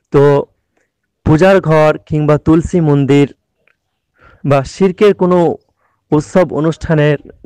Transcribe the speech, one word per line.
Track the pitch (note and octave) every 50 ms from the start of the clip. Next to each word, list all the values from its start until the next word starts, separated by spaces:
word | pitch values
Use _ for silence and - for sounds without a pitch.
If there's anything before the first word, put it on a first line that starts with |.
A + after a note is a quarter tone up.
| _ _
তো | - C#3+ C#3+ C#3+ C#3 C#3+ - - _ _ _ _ _ _ _ _ _ _ _ _ _ _ -
পূজার | - D#3 D3+ F#3 F#3+ G3 F#3
ঘর | - D#3 D#3+ D#3 D3+ D#3 D3+ - _
কিংবা | - D#3 D3+ D3+ D3 D3+ C#3+
তুলসী | - D#3 D#3+ E3 D#3 - - F3+
মন্দির | D#3+ D3 C#3+ C#3+ C#3 B2+ C#3+ C#3+ C#3+ - - _ _ _ _ _ _ _ _ _ _ _ _ _ _ _ _ _ _ _ _ _ -
বা | - C#3+ C#3 C3
শিরকের | - - - F#3+ G3 F3+ - G#3 G3+ G3
কোনো | - F#3 F3+ F3+ F3+ E3+ D3 - - _ _ _ _ _ _ _ _ _ _
উৎসব | D3+ D3+ D3 - - F#3 F3+ C#3
অনুষ্ঠানের | - C#3+ D#3 E3 D3+ - - - D#3+ D3+ D3 D3+ D3 - - - - _ -